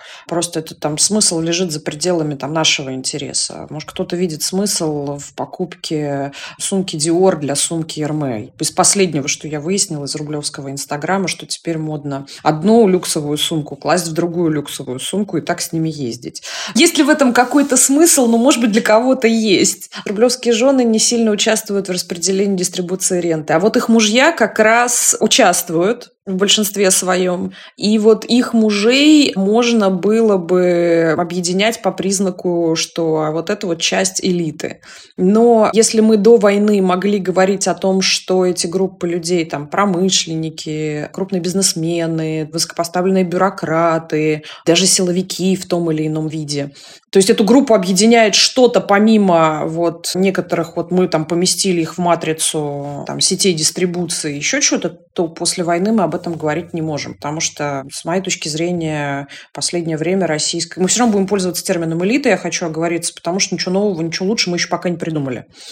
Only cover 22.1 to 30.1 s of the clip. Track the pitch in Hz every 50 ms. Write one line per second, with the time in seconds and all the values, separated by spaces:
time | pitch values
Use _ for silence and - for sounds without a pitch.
22.1 | 185 170 165 190 190 190 202 202 196 180 180 - - 185 180 170 185 185 - -
23.1 | 185 175 170 170 160 160 151 - 170 160 190 220 226 247 - - 226 226 214 208
24.1 | 220 254 277 330 330 - 220 196 - - 214 220 226 240 240 240 - - - -
25.1 | - - - 220 - - 226 185 180 - - - 160 165 175 208 247 240 - -
26.1 | _ _ _ 196 190 180 202 196 202 214 208 208 - 196 202 185 190 - 190 180
27.1 | 180 180 180 180 180 185 190 185 - - - - _ - 165 214 220 220 208 226
28.1 | 220 214 - - 240 254 240 - - 226 220 214 202 202 202 233 262 277 294 302
29.1 | 311 294 269 - - 190 190 202 214 240 240 240 233 220 196 190 190 175 185 202